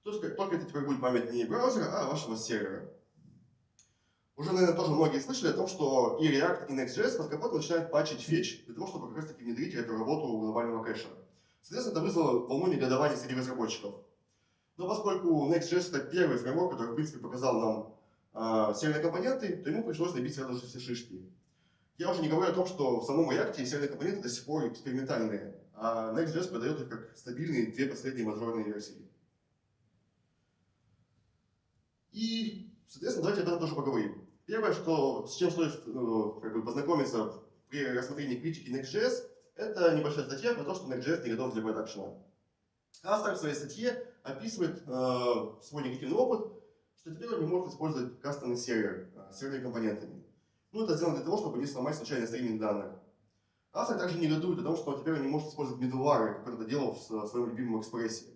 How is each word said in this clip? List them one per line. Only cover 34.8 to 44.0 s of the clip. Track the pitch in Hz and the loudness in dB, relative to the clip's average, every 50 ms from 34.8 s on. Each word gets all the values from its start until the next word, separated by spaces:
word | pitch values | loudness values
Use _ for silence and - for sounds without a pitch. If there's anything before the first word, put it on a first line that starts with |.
| - 160 160 151 135 135 117 104 - | 2 2 4 4 4 2 2 -2 -6
с | - - | -8 -2
чем | - 180 165 | 2 2 2
стоит, | 165 170 160 147 - | 4 2 0 0 0
э, | - - - - 131 120 113 113 107 101 104 - - | -6 -10 -8 -4 -2 0 2 2 2 2 0 -2 -6
как | - 110 107 | -8 -4 -4
бы | 113 - | -2 -2
познакомиться | 123 123 143 143 165 170 151 135 120 117 113 107 - - - - - _ _ _ _ | -2 -2 -2 2 2 2 2 2 2 0 0 -2 -2 -6 -10 -16 -20 _ _ _ _
при | 147 147 139 | -4 -4 -2
рассмотрении | 123 123 123 127 135 143 143 143 131 120 127 | 0 0 -2 -2 -4 -6 -6 -4 -4 -4 -2
критики | 147 165 156 - - 123 | -2 -4 -6 -6 -8 -6
Next.js, | 127 135 131 - - 214 233 254 - - - - - - _ _ _ | -6 -6 -4 -2 0 2 2 2 2 0 -6 -12 -18 -20 _ _ _
это | - 214 - - 185 175 165 151 | -6 -6 -4 2 6 6 6 6
небольшая | 151 147 147 147 147 131 | 6 2 2 0 -2 -2
статья | 131 139 - 214 240 240 | -4 -6 -2 0 0 0
про | - 143 | 0 -2
то, | 139 127 | -4 -6
что | 117 - | -6 -4
Next.js | 131 127 123 127 147 165 - - | -6 -6 -4 0 0 0 0 0
не | 120 | -2
готов | 113 117 131 120 110 | -2 -2 -2 -2 -2
для | 110 110 | -2 -2
продакшена. | 110 107 107 - - - 101 95 120 - - - - _ _ _ _ _ _ _ _ _ _ _ _ - - - | -2 -2 -2 -4 -6 -8 -10 -10 -10 -12 -16 -20 -20 _ _ _ _ _ _ _ _ _ _ _ _ -20 -12 0
Автор | 185 208 214 208 - 180 | 0 0 2 2 -2 -2
в | |
своей | 156 160 151 139 | 0 -2 -2 -2
статье | - 147 - - 202 233 247 240 - | -4 -6 -8 -8 -2 -2 0 0 -2